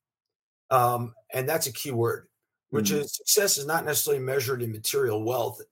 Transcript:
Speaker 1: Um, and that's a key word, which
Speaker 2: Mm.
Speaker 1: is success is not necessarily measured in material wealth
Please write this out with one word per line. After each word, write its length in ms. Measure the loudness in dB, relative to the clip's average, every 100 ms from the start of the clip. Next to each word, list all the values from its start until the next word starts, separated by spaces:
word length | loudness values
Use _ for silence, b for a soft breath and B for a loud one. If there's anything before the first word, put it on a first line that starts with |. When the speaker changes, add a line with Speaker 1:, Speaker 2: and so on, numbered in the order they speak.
| _ _ _ _ _ _ 0
Speaker 1:
Um, 440 | 4 4 2 -4 -12 -6
and 140 | -4 0
that's 200 | 0 -2
a 60 |
key 180 | -6 -4
word, 380 | 0 0 -2 -8 _ _ _ _
which 220 | 0 2
Speaker 2:
Mm. 100 | 0
Speaker 1:
is 140 | -2 -4
success 420 | 2 4 4 2
is 80 | 0
not 180 | -2
necessarily 400 | 0 0 0 0
measured 380 | 0 -2 -2 -2
in 100 | -4
material 520 | -6 -2 0 2 0
wealth 380 | 0 -2 -2 -6 -8